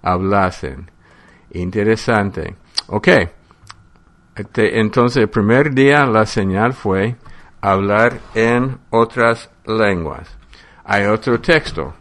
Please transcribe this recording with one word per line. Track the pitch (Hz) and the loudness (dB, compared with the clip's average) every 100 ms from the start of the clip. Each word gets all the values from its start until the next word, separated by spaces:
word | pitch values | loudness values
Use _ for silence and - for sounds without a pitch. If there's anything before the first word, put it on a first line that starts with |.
hablasen. | 90 90 95 101 92 - 69 67 87 _ _ _ - _ _ | -2 -2 0 0 0 -4 -12 -12 -18 _ _ _ -20 _ _
Interesante. | 90 87 104 104 110 - 110 98 90 80 95 _ - - | -8 -6 -2 0 0 2 0 0 -6 -12 -14 _ -12 -6
Ok. | 107 - 160 98 - _ _ - - _ _ _ _ _ - | -2 2 2 2 -8 _ _ -20 -20 _ _ _ _ _ -16
Este, | 101 - 110 113 | -8 -2 0 0
entonces, | 107 117 120 127 | 0 2 0 2
el | 113 | 0
primer | 120 104 123 151 | 0 2 2 2
día | 131 139 147 139 | 4 4 4 4
la | 110 110 | 2 0
señal | - 98 95 117 | -2 -2 0 0
fue | 127 104 95 104 120 - - - - | -2 -2 0 -2 -6 -16 -20 -20 -4
hablar | 101 98 101 104 117 117 - 113 | 0 0 2 2 2 0 -8 0
en | 113 120 131 127 _ | 2 2 -2 -8 _
otras | 113 113 - 117 117 - _ - | 0 0 0 0 0 -8 _ -6
lenguas. | 110 104 92 78 - - - - - - - | 0 0 0 -6 -10 -16 -20 -20 -20 -20 -20
Hay | - 101 101 | -4 0 2
otro | 110 131 120 | 0 0 -2
texto | - 160 - - 69 - | 2 0 0 -8 -10 -12